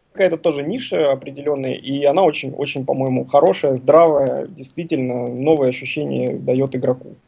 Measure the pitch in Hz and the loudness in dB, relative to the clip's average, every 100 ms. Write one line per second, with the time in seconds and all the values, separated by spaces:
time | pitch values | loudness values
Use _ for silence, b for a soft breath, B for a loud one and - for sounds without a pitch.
0 | _ - 185 160 170 143 147 254 - 170 | _ 0 0 2 -2 -2 -4 -6 -4 0
1 | 147 135 143 139 143 139 131 - 131 139 | 2 0 -4 -8 -4 -2 -4 -6 -6 0
2 | 143 160 175 - 135 - 143 139 135 135 | 2 4 2 -2 -8 -8 -6 -6 -4 -2
3 | 131 127 131 143 175 185 143 131 131 156 | 0 -2 2 4 4 2 0 0 6 6
4 | 170 143 135 135 - 160 131 - 165 143 | 8 4 2 -2 -6 -12 -14 -10 -4 -4
5 | 127 123 123 123 147 156 127 127 131 151 | -2 -4 -6 -2 2 4 2 0 -6 -6
6 | 143 131 127 139 135 127 135 127 131 127 | -4 -2 -2 -4 -2 0 0 -2 -2 -2
7 | - - | -6 -20